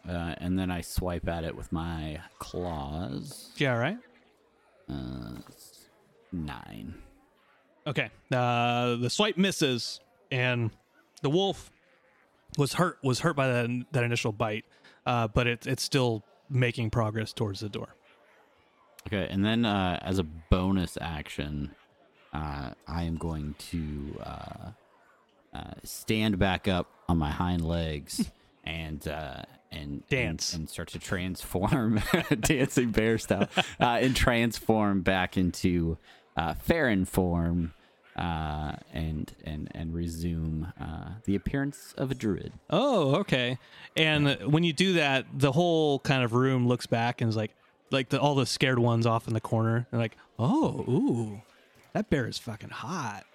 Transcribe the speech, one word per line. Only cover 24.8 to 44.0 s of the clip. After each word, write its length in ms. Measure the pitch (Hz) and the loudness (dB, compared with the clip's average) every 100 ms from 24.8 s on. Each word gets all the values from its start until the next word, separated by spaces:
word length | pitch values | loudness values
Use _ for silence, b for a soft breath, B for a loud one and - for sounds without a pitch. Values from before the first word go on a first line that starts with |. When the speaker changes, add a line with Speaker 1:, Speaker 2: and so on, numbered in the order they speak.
| _ _ _ _ _ _ _ | _ _ _ _ _ _ _
Speaker 1:
uh, 200 | - - - | -14 -12 -14
stand 560 | - - - 110 110 95 | -14 -12 -2 2 2 4
back 280 | 98 90 - | 2 2 2
up 200 | 90 - _ - | 0 0 _ 0
on 80 | 85 | 2
my 120 | 73 | 2
hind 360 | 71 90 87 80 | 0 0 0 0
legs 640 | 85 82 76 67 - 220 b b | 0 -2 -4 -6 -4 -4 b b
Speaker 2:
<laughs> 180 | b | b
Speaker 1:
and, 420 | - 82 80 76 76 | -10 -8 -8 -8 -6
uh, 360 | 76 73 64 - - _ | -6 -8 -10 -16 -20 _
and 360 | 87 73 69 - | -12 -8 -10 -2
Speaker 2:
Dance. 440 | 131 117 80 - | -2 0 -2 -4
Speaker 1:
and, 60 | 82 | -6
and 80 | 78 | -8
start 180 | - 85 | -8 -10
to 100 | 90 | -10
transform, 1040 | - 95 92 90 - 90 98 151 110 107 - 175 | -4 -4 -4 -6 -4 -2 2 2 4 2 2 0
<laughs> 200 | - 135 | 2 0
dancing 520 | - 151 131 - 123 | 2 4 4 4 2
bear 260 | 107 110 110 | 2 2 2
style, 300 | - 98 110 - B B | 0 0 2 0 B B
uh, 200 | 123 117 | 2 4
and 160 | 127 127 | 2 4
transform 840 | - 117 117 - - 110 104 98 | 4 4 2 0 2 4 4 2
back 340 | 90 95 90 - | 4 2 2 2
into, 600 | 90 - 92 87 82 80 B B B - | 2 2 2 2 0 -2 B B B -2
uh, 180 | 82 | -2
Farron 500 | 80 - 165 135 98 | -4 0 2 4 2
form, 680 | 92 - 90 85 85 87 82 - b b - 82 | 2 2 2 2 2 0 -2 -8 b b -14 -6
uh, 560 | 85 80 80 76 76 76 - | -4 -2 -4 -4 -6 -8 -10
and, 400 | - 80 78 - - | -6 -4 -4 -6 -10
and, 240 | - 76 - | -10 -8 -8
and 180 | - 80 | -8 -6
resume, 800 | 82 85 82 85 82 80 78 82 - | -4 -4 -2 -2 -2 -2 -2 -6 -8
uh, 300 | - 78 - 101 | -10 -8 -10 -8
the 100 | - 196 | -2 -2
appearance 560 | - 139 139 - - - | 0 -2 -4 -6 -16 -6
of 120 | 135 | -4
a 40 | |
druid. 380 | 131 117 90 - - - | -2 -2 -2 -6 -14 -2
Speaker 2:
Oh, 460 | 175 285 233 139 151 | 0 2 2 4 2
okay. 420 | 196 135 123 127 B B B | 2 0 0 -2 B B B
And 420 | - | 0